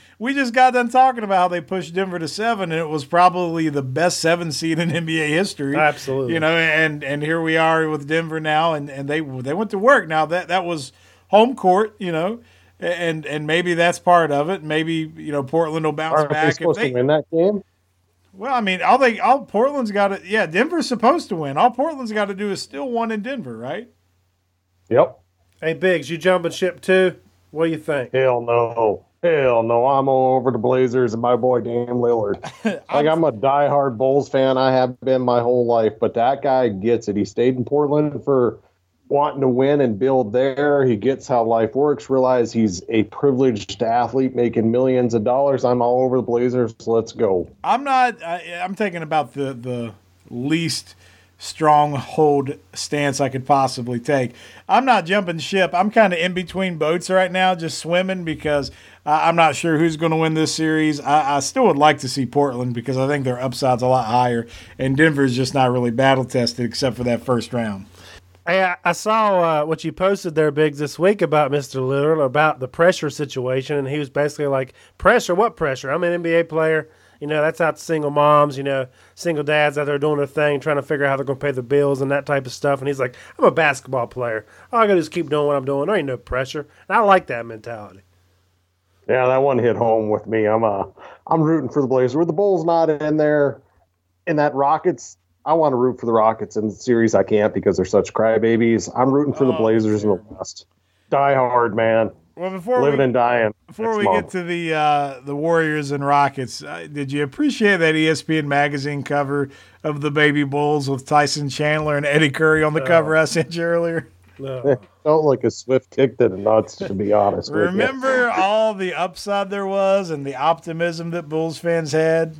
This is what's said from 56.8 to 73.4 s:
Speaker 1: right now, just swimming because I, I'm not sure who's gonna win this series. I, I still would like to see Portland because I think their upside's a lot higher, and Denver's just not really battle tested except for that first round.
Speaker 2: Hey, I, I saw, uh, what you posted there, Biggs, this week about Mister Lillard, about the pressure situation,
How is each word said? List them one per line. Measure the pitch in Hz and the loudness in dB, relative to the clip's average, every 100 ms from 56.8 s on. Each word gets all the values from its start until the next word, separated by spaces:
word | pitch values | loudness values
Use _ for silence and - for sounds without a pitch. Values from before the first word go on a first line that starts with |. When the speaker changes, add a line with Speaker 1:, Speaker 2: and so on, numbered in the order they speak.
| 151 175 170 | -2 -2 0
Speaker 1:
right | 185 185 | 2 2
now, | 185 185 180 | 2 0 0
just | 165 - | -4 -8
swimming | 156 175 185 185 | -2 0 0 -4
because | 165 143 151 147 131 - - - - | -6 -6 -2 -2 -2 -10 -20 -12 -2
I, | 151 156 | 2 2
I'm | 170 | 4
not | 160 135 | 4 2
sure | 170 151 | 0 0
who's | 165 156 | 0 0
gonna | 165 160 | -2 0
win | 160 160 | 0 0
this | 156 | -2
series. | - 160 156 156 143 | -2 -2 0 0 -2
I, | 139 151 143 143 | 0 2 2 0
I | |
still | - 269 240 | -2 2 2
would | 143 | 4
like | 151 143 | 4 4
to | 131 | -2
see | 139 127 | -4 -2
Portland | 147 143 123 127 | 0 0 0 -6
because | 120 117 131 | -6 -4 -2
I | 135 | 0
think | 147 131 | -2 -2
their | 123 | -4
upside's | 131 123 135 123 | -6 -2 0 2
a | 127 | 2
lot | 127 113 | 0 2
higher, | 120 123 120 113 - - - | 2 2 0 -6 -12 -18 -6
and | 135 135 | -2 2
Denver's | 160 143 139 123 | 2 4 2 2
just | 127 | -2
not | 139 127 | 2 2
really | 123 123 | 2 -2
battle | 117 135 131 123 | 2 2 2 0
tested | 131 117 - 117 | -2 -2 -2 -6
except | - 135 110 | -4 -4 -2
for | 120 | -2
that | 117 | -2
first | 123 120 110 | 0 -2 -2
round. | 123 110 98 95 - - - - _ - | -6 -6 -8 -14 -20 -20 -20 -20 _ -2
Speaker 2:
Hey, | 185 | 0
I, | 185 175 | 0 -2
I | 175 | -2
saw, | 170 214 220 214 185 170 151 | -2 0 0 2 2 2 0
uh, | 151 | -2
what | 156 | -4
you | 160 | -6
posted | 135 185 196 180 | -2 -2 -2 -2
there, | 156 151 | 0 0
Biggs, | 143 156 143 | 2 0 0
this | 147 - | -8 0
week | 180 208 | 0 2
about | 165 151 139 | 2 2 2
Mister | 143 135 131 | -2 -4 -6
Lillard, | 131 139 147 160 | -2 0 0 0
about | 135 139 156 131 | 0 2 2 0
the | 127 | -6
pressure | - 170 175 151 | 2 2 2 -2
situation, | - 147 131 | -6 -8 -6